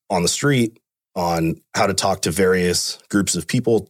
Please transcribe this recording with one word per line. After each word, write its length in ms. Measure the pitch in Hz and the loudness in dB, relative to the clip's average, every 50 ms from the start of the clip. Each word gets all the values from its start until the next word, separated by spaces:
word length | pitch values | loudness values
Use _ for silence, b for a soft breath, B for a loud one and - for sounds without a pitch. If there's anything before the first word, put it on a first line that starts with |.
| _ _ | _ _
on 120 | 101 90 | -2 0
the 80 | 87 85 | 0 0
street 480 | - - - 143 143 127 117 110 - _ _ _ _ _ _ _ _ | -2 0 0 2 2 2 0 -2 -4 _ _ _ _ _ _ _ _
on 400 | 92 87 87 85 85 82 82 82 - _ _ - | -4 -2 -2 -2 0 0 -2 -4 -4 _ _ -2
how 120 | - 110 98 | 0 0 0
to 60 | 95 | 0
talk 260 | - - 98 95 90 - | 0 0 -2 -2 -2 -2
to 80 | 101 | -4
various 680 | 80 92 95 92 92 92 90 90 87 - - - - - - _ | 0 2 2 2 2 2 2 0 0 -2 -4 -6 -8 -10 -12 _
groups 260 | - 101 95 - - | -2 0 0 0 -2
of 120 | 87 80 - | -4 -4 -2
people, 420 | - 127 117 113 117 104 92 | -2 0 2 2 2 2 0